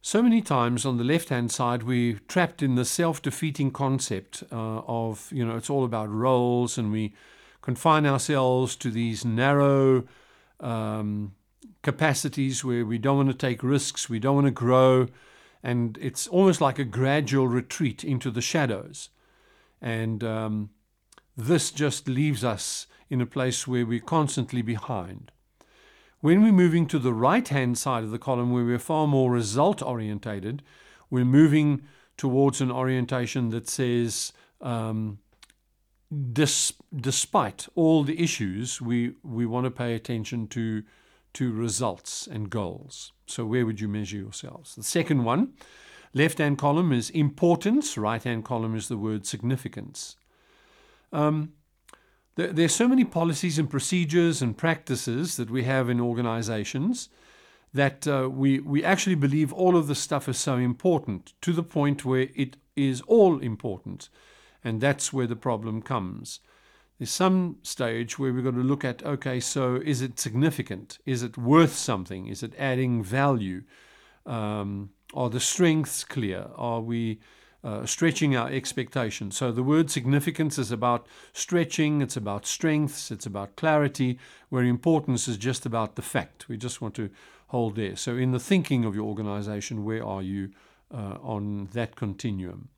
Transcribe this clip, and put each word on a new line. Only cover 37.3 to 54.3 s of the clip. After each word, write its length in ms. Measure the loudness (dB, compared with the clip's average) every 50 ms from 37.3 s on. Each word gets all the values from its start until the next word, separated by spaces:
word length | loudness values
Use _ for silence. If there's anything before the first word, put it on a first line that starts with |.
| 2 2 2 2 -4 -10 -18 -10 _
all 300 | 2 4 4 4 4 4
the 180 | 0 0 0
issues, 580 | 0 -2 0 -2 -4 -4 -4 -6 -6 -8 -8 -8
we, 340 | -4 -2 0 0 0 -2 -4 _
we 240 | _ -8 -4 -2 -2
wanna 240 | -2 -2 -2 -2 -4
pay 240 | -4 -4 -4 -4 -4
attention 520 | -6 -4 -6 -6 -6 -6 -6 -6 -6 -6 -6
to, 340 | -6 -6 -4 -4 -4 -6 -6 _ _ _ _ _ _ _ _ _ _
to 180 | -2 -2 -2
results 760 | 0 -2 -4 -4 -2 -2 -2 -2 -4 -6 _ -12 -12 -12 -12
and 240 | -10 -8 -8 -8 -4
goals. 600 | -4 -4 -4 -4 -6 -10 -14 -18 -18 -18 -18 -20 _ _ _
So 180 | -14 -8 -8 -4
where 220 | 0 0 2 2
would 140 | 0 -2 -4
you 80 | -4 -4
measure 300 | -4 -4 -6 -6 -8 -10
yourselves? 560 | -10 -10 -12 -14 -14 -14 -16 -16 -20 -20 -18
The 80 | -12
second 420 | -8 -2 -2 -2 2 2 2 2 4
one, 300 | 2 2 2 2 0 -2 _ -20 -20 -20 -20 -20 -20 -20 -20 -20 -8
left-hand 460 | _ 2 2 2 2 2 0 0 2 2
column, 340 | 2 2 2 4 4 4
is 180 | 2 2 0 -2
importance, 880 | 0 2 0 0 2 2 4 4 4 4 2 2 2 2 2 0 -4
right-hand 480 | -2 0 0 0 0 -2 -2 -2 -2 -4
column 300 | -4 -4 -2 -2 -2 -4
is 140 | -4 -4 -6
the 100 | -6 -4
word 280 | -4 -4 -4 -4 -4
significance. 880 | -6 -8 -4 -2 -2 -2 -2 -4 -10 -12 -12 -14 -14 -14 -14 -16 -16 -16 _ _ _ _ _ _ _ _ _ _ _ _ _ _ _ _ _ _ _
Um, 400 | -2 0 0 2 2 0 -4 -6 -10 _ _ _ _ _ _ -20 -20 _ _ _ _ _ _ _ _
there, 160 | -4 -4 -2
there 120 | 2 2 2
are 20 | 2
so 200 | 4 2 4 4
many 160 | 6 4 4
policies 540 | 4 2 0 2 2 0 0 -2 -2 0 0
and 120 | -2 0
procedures 720 | -2 -4 -2 0 0 0 0 2 4 4 4 4